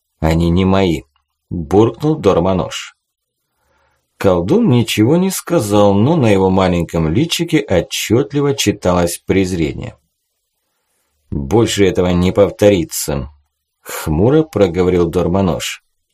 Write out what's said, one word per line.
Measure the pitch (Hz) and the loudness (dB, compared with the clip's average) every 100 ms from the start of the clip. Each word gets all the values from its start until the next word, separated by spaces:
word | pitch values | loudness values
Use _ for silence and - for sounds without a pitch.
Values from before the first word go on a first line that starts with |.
| _ _ | _ _
«Они | 80 82 85 | -2 0 2
не | 87 | 2
мои», | 95 95 95 73 - _ _ _ _ | 2 2 0 -2 -8 _ _ _ _
буркнул | 90 73 92 117 - 147 151 | -10 0 2 2 0 -4 0
Дормонож. | 98 85 90 92 78 - - _ _ _ _ _ _ _ _ _ _ _ _ _ | 0 2 0 -2 -4 -10 -16 _ _ _ _ _ _ _ _ _ _ _ _ _
Колдун | 98 90 87 196 220 | 0 0 2 0 2
ничего | 123 113 - 110 165 | 2 0 0 2 2
не | 190 | 0
сказал, | - - 170 104 104 101 | -4 -4 -2 0 2 4
но | 98 123 156 | 4 2 2
на | 117 | 2
его | 98 95 | 2 2
маленьком | 95 92 87 80 85 80 | 2 2 0 -2 -2 -2
личике | 90 165 - 165 156 | 0 -2 -4 -2 -2
отчётливо | - 87 - - - 123 147 143 143 | 0 -2 -2 -8 -2 -2 0 -2 -2
читалось | 139 104 101 90 90 85 - | -2 -2 -2 -2 0 -2 -4
презрение. | - 95 92 92 73 - - - _ _ _ _ _ _ _ _ _ _ _ _ _ | -2 -2 0 -2 -4 -6 -14 -18 _ _ _ _ _ _ _ _ _ _ _ _ _
«Больше | 73 69 107 110 - 95 | -10 -2 0 0 2 0
этого | 85 90 | 2 0
не | 90 90 | 0 0
повторится», | 95 92 - 104 95 80 - - 71 - - _ _ _ _ | 2 0 4 2 2 -2 -8 -6 -6 -8 -16 _ _ _ _
хмуро | - - - 78 110 156 | -16 -10 -4 0 2 2
проговорил | 156 101 95 85 90 90 85 | 0 0 0 2 0 2 0
Дормонож. | 87 82 95 92 69 - - _ _ _ | 0 -2 0 0 -2 -8 -12 _ _ _